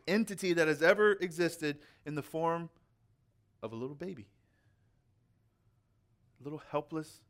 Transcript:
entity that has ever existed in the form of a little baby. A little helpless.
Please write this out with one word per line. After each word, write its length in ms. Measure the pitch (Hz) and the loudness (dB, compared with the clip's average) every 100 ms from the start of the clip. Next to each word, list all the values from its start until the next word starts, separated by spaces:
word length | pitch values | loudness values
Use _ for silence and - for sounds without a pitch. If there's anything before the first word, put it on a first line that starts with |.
| - | -4
entity 460 | 208 220 190 190 | -2 -2 -4 6
that 160 | 170 156 | 6 6
has 140 | 143 | 4
ever 300 | 165 208 208 | 4 6 4
existed 640 | 202 180 160 165 - 151 147 - _ | 2 -4 -2 -2 -2 -6 -6 -12 _
in 100 | 143 | -10
the 80 | 151 | -10
form 460 | - 160 165 170 165 _ _ _ _ _ _ _ _ _ | -8 -4 -2 -4 -8 _ _ _ _ _ _ _ _ _
of 100 | 113 | -12
a 40 | 113 | -10
little 200 | 131 147 | -12 -12
baby. 300 | 180 170 101 _ _ _ _ _ _ _ _ _ _ _ _ _ _ _ _ _ _ _ _ _ | -14 -16 -20 _ _ _ _ _ _ _ _ _ _ _ _ _ _ _ _ _ _ _ _ _
A 40 | |
little 180 | 135 151 - | -16 -16 -8
helpless. 500 | 147 147 160 156 - | -8 -6 -10 -10 -16